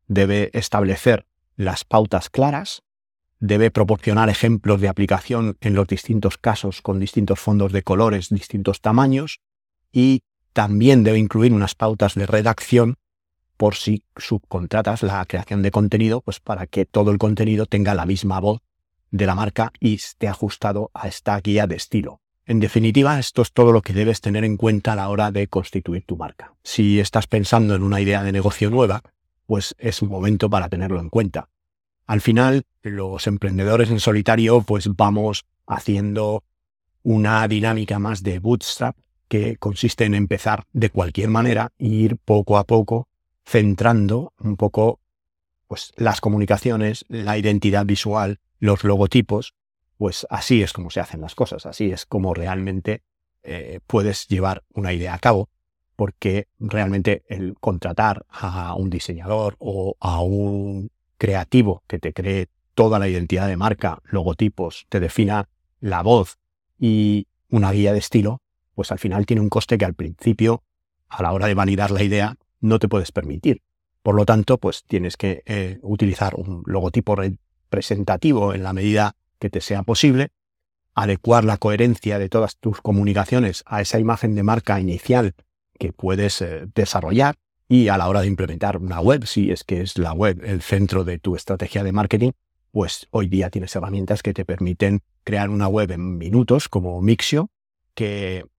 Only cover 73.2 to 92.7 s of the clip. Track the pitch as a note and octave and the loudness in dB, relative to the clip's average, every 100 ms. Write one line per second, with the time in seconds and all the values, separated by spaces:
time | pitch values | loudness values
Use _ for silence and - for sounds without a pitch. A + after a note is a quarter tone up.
73.2 | D2+ D2+ D3+ - _ _ _ _ G#2+ G#2 | -8 -2 0 0 _ _ _ _ 0 2
74.2 | G2+ A2 - - F#2 - - G2 F2+ - | 4 4 2 0 -2 -6 -4 -4 -4 -4
75.2 | G2 F2+ - G#2 F#2 F#2 G2 G#2 G2+ F#2 | -6 -6 -8 -6 -6 -8 -6 0 0 0
76.2 | G2 F#2 F#2+ F2 F2 F#2 F2 A#2+ G#2 G2 | -2 -4 -10 -10 -6 -4 -2 -2 0 0
77.2 | F#2+ G2 _ _ _ G2+ - G2+ G2+ F#2 | -2 -6 _ _ _ -4 -2 -2 -2 0
78.2 | D#3 A#2+ G2+ F#2+ F#2+ F#2+ G#2 G#2+ G#2 - | 2 2 0 -2 -6 -2 0 2 0 -4
79.2 | _ - G2+ F#2+ - G2 F#2+ G#2+ D3 B2+ | _ -10 -8 -6 -4 -4 -2 2 4 4
80.2 | C#3+ _ _ _ _ _ _ - G2+ F#2+ | 0 _ _ _ _ _ _ -4 -2 0
81.2 | A#2 A#2 A2 G2+ G#2+ G#2 A#2+ A2 G#2+ G2+ | 4 4 4 2 0 2 2 2 -2 -4
82.2 | F#2+ A2+ G#2 - A2+ G2+ G#2+ G2+ G2+ G2+ | 0 0 0 -4 -6 -4 0 0 2 2
83.2 | F#2 B2 G#2 - - G#2+ G2+ A2 A2+ A2+ | 2 2 0 -2 -6 -6 0 0 0 0
84.2 | A2+ G#2 G2+ A2+ - G2+ F#2+ F2+ - B2 | 0 0 2 0 0 -2 -2 -2 2 2
85.2 | G2+ - _ _ _ - F2 - F#2 F#2+ | 2 -4 _ _ _ -8 -8 -4 -2 0
86.2 | G2+ - F2 D#2+ F2+ - G2 F#2+ D#2+ A#2 | 0 -2 -6 -8 -6 -2 0 -2 0 2
87.2 | C#3+ - _ _ - B2 G#2+ G2 F2+ G2 | 2 0 _ _ 2 4 4 2 2 2
88.2 | G2 F#2+ E2+ E2 G2+ F#2 F#2 E2 G2 C#3+ | 0 -2 -4 -4 -4 -4 -6 0 2 2
89.2 | A2+ G#2+ G2 F#2 - F2+ F#2+ F#2 D#2+ E2+ | 0 -2 0 -2 -4 -4 -4 -4 -2 0
90.2 | G#2 F2 G#2 F2+ - G2 G2 F#2+ F2+ F2 | 0 -2 -4 -6 -2 0 2 0 -2 -4
91.2 | F#2+ E2+ - F#2+ G2 G2+ G2 G2+ G#2 G#2+ | -4 -4 -4 -6 -4 -4 -2 -2 0 0
92.2 | B2+ - _ _ _ | 0 -2 _ _ _